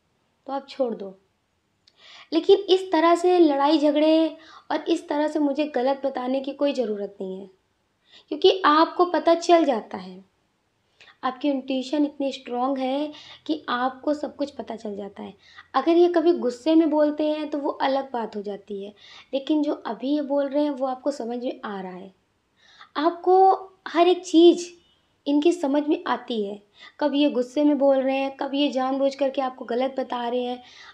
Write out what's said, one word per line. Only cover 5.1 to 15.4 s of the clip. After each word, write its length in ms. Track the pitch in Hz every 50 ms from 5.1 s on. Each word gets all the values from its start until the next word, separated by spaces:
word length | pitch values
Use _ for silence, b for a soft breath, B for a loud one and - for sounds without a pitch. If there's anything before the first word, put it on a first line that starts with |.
| 294 294 302 302
से 100 | 302 311
मुझे 280 | 294 277 262 302 294
गलत 360 | 294 - 247 247 269 277 277 285
बताने 360 | 269 - 254 247 254 262 269
की 120 | 262 277
कोई 200 | 285 - 285 285
ज़रूरत 440 | 240 254 226 208 208 202 202 196 - -
नहीं 200 | 196 185 185 190
है, 100 | 196 190 _ _ _ _ _ _ _ _ _ b b b b b b _
क्योंकि 340 | 302 302 - 370 - - -
आपको 400 | 294 302 311 330 320 - - 359
पता 300 | 359 330 302 - 339 339
चल 300 | 339 - - 349 330 302
जाता 340 | 277 240 202 185 - - 190
है। 280 | 185 185 185 190 190 _ _ _ _ _ _ _ _ _ _ _ _ b b b b b b _ 254
आपकी 240 | 254 254 254 294 285
इंट्यूशन 560 | 269 262 - - 262 262 254 - 311 294 294
इतनी 260 | 285 - - 277 269
स्ट्रॉन्ग 460 | 262 - - 240 240 240 254 277 277 262
है 340 | 262 254 269 285 302 302 302 B B B B B B
कि 180 | - 311 - - -
आपको 440 | 247 240 247 262 254 - - 302 294
सब 200 | 294 285 240 -
कुछ 140 | - 277 277
पता 240 | - - 214 - 226
चल 200 | 214 - 214 202
जाता 260 | 202 202 190 - 214
है। 120 | 208 196 - B